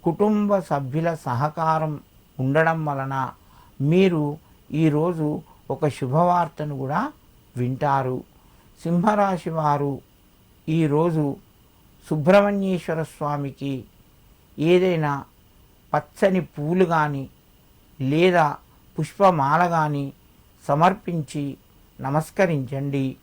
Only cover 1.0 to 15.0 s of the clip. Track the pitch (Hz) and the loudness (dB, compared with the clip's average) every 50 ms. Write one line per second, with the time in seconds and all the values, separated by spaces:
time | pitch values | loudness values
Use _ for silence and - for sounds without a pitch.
1 | 165 170 165 156 - 135 120 120 143 156 151 170 160 160 160 160 156 156 147 - | -2 -2 -4 -4 -6 -4 -2 -2 -2 -4 -2 -2 0 0 0 0 0 -4 -6 -8
2 | - _ _ - - _ _ - 127 131 139 156 160 165 160 165 156 147 143 135 | -12 _ _ -20 -20 _ _ -4 -2 2 2 4 4 2 2 0 -2 -4 -4 -4
3 | 135 135 135 135 131 123 - _ _ - - - - - _ - 135 147 165 185 | -6 -4 -4 -4 -4 -6 -8 _ _ -20 -20 -20 -20 -20 _ -2 0 2 4 4
4 | 196 190 175 156 147 147 147 160 _ - - _ _ _ - 151 160 156 147 151 | 4 4 2 0 -2 -4 -6 -10 _ -20 -20 _ _ _ -2 2 2 2 2 2
5 | 160 180 175 160 156 151 151 - - _ - - _ - 139 135 156 147 - - | 0 -2 -2 -2 -2 -4 -4 -6 -10 _ -20 -20 _ -10 -6 -2 -2 -4 -2 -4
6 | 143 123 135 160 175 175 175 175 170 156 _ - 151 151 143 131 135 131 143 - | -6 -2 0 2 2 4 2 2 0 -2 _ -10 -8 -8 -8 -8 -6 -4 -4 -4
7 | 254 302 - - _ - - - _ _ _ 120 123 123 131 127 147 143 139 135 | -4 -6 -10 -16 _ -20 -20 -20 _ _ _ -4 -4 -4 -2 -2 0 0 0 0
8 | 131 127 127 - - _ _ - _ - - - _ - - _ - 165 175 175 | 0 -2 -6 -6 -10 _ _ -20 _ -20 -20 -20 _ -20 -20 _ -4 0 0 2
9 | 170 220 208 208 202 196 185 170 - 175 165 160 151 151 143 143 143 143 135 - | 2 2 2 2 2 0 0 -4 -4 -6 -4 0 0 0 0 0 0 -4 -4 -8
10 | - _ _ _ _ _ _ _ _ _ _ _ _ 160 160 165 165 147 143 151 | -12 _ _ _ _ _ _ _ _ _ _ _ _ -2 0 0 2 2 2 2
11 | 165 175 160 160 151 143 135 - - _ _ _ _ _ _ _ _ _ _ _ | 2 0 0 0 -2 -2 -4 -8 -14 _ _ _ _ _ _ _ _ _ _ _
12 | - - 160 151 139 165 190 202 202 208 202 202 196 190 185 160 - - 160 160 | -8 -6 -4 0 4 6 6 6 6 4 0 -2 -2 -2 -2 -2 -4 -4 -4 -4
13 | 160 - - - 156 147 147 143 143 139 135 - 135 139 135 127 98 - _ _ | -6 -8 -8 -6 -4 -4 -4 -4 -6 -8 -10 -8 -8 -8 -6 -8 -10 -16 _ _
14 | _ _ _ _ _ _ - _ _ _ _ - 147 165 180 180 180 185 175 160 | _ _ _ _ _ _ -20 _ _ _ _ -2 2 4 4 4 4 2 0 0